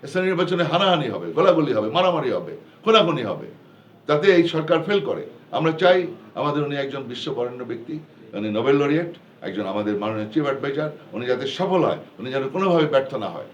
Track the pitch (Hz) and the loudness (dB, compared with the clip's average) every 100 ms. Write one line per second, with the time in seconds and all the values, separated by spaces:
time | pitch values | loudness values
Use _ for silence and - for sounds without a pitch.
0 | - 185 185 175 170 185 156 170 190 170 | -4 -2 0 0 0 0 0 2 2 2
1 | 127 95 85 147 185 160 143 110 110 170 | 0 -6 -4 4 6 6 4 0 0 2
2 | 185 165 127 92 85 80 - - 214 220 | 2 2 0 -2 -4 -14 -18 -4 4 6
3 | 170 127 107 87 - - - - _ - | 4 0 -4 -8 -10 -18 -20 -20 _ -14
4 | - 151 196 180 165 160 151 160 156 202 | 0 4 6 6 4 0 2 0 2 0
5 | 143 - - - - 131 160 160 180 185 | 0 -6 -8 -16 -8 -2 0 4 6 6
6 | 170 - - - 147 151 143 143 135 135 | 2 -10 -12 -4 -2 -2 -2 -4 -4 -8
7 | 120 123 156 127 123 127 117 113 - 151 | -10 -10 -6 -4 -6 -6 -10 -10 -10 -12
8 | - - - 101 110 107 131 139 147 156 | -12 -20 -14 -8 -4 0 2 4 2 0
9 | 175 - - - 95 95 98 101 104 101 | -2 -10 -20 -14 -10 -6 -4 -4 -2 -2
10 | 104 110 107 160 143 135 143 143 151 - | -4 -4 -4 -2 -2 -2 -4 -4 -6 -8
11 | - 113 123 120 - - 180 185 131 - | -12 -8 -2 -2 -2 -4 0 2 2 -2
12 | - - 120 175 202 190 190 170 151 139 | -10 -12 -6 -4 -4 -2 2 2 4 2
13 | 131 123 98 80 73 | 0 -6 -8 -10 -14